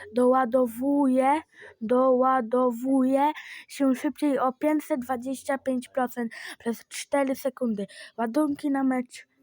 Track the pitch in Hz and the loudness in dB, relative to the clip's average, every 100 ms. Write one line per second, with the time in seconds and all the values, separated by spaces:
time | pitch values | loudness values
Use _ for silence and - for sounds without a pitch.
0 | - 226 247 254 247 262 254 226 277 285 | -6 2 4 4 2 2 0 0 0 2
1 | 269 254 262 311 - - - - 220 247 | 4 4 2 0 -2 -16 -20 -10 0 2
2 | 262 247 262 262 220 254 254 233 262 269 | 4 4 4 2 0 0 0 0 0 2
3 | 254 269 294 - - - - - 269 254 | 4 2 2 -2 -10 -20 -16 0 0 2
4 | 302 - 302 262 254 254 302 302 - 302 | -2 -2 0 0 0 0 0 0 -2 -4
5 | 240 247 254 262 - 269 269 254 - 269 | -4 -6 -6 -8 -4 -4 -2 -4 -4 -4
6 | 247 247 233 - - - 233 220 - - | -4 -4 -8 -8 -16 -8 -6 -6 -10 -14
7 | - 285 269 262 269 - 247 202 190 - | -2 0 0 -2 -6 -4 -4 -4 -8 -12
8 | - - 233 262 302 285 294 269 269 254 | -14 -6 -2 0 0 0 -2 0 0 0
9 | 247 - - _ | -4 -12 -20 _